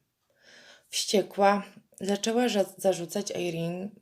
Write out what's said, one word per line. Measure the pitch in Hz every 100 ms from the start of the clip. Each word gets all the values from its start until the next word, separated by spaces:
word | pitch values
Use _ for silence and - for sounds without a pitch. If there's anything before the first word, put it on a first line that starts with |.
| _ _ _ _ - - - - _
Wściekła, | - - 202 - - 202 202 - - - -
zaczęła | 190 202 226 226 247
ża-, | 202 185 -
zarzucać | 190 170 170 208 196
Irene, | 180 175 165 170 180 202 -